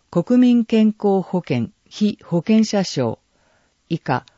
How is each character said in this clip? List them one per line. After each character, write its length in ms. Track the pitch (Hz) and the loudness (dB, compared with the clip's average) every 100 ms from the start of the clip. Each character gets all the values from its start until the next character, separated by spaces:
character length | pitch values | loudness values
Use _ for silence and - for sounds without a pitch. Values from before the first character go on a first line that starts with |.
| _ | _
国 300 | 175 170 247 | -6 0 2
民 240 | 247 240 | 4 2
健 220 | 226 226 220 | 2 2 2
康 360 | 208 208 196 | 0 0 -2
保 180 | 175 185 | -2 -6
険 300 | - 127 117 _ _ | -4 -4 -4 _ _
被 300 | - 208 - | -4 -4 -4
保 160 | - 170 | -6 -4
険 260 | 160 220 | 0 0
者 200 | 220 208 | 2 -2
証 340 | 185 - 120 104 _ _ _ _ _ _ - | -4 -4 -4 -6 _ _ _ _ _ _ -10
以 100 | 165 | -8
下 260 | - 123 - | -4 -6 -6